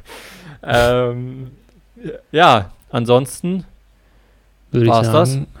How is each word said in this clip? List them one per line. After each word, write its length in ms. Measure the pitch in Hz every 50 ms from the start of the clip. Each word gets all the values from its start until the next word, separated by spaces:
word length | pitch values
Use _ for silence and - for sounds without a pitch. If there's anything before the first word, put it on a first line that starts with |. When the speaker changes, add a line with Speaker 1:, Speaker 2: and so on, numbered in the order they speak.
| - - - - - - - - - 165 147 - - 156
Speaker 1:
Ähm, 840 | 127 120 120 120 123 123 123 123 120 123 123 127 127 131 131 127 143 - _ _ _ _ _ _ _ - 247 156 - - - _ -
ja, 400 | 147 175 165 127 110 95 - - - _ _
ansonsten 720 | - 123 117 113 120 123 135 - - - - 175 185 190 165 - - _ _ _ _ _ _ _ _ _ _ _ _ _ _ _ _ _ _ _ -
Speaker 2:
Würde 140 | 127 117
ich 40 | 113
Speaker 1:
war's 220 | 117 117 113 113 110
das. 180 | 127 123 127 135
Speaker 2:
sagen, 140 | 135 143 - - -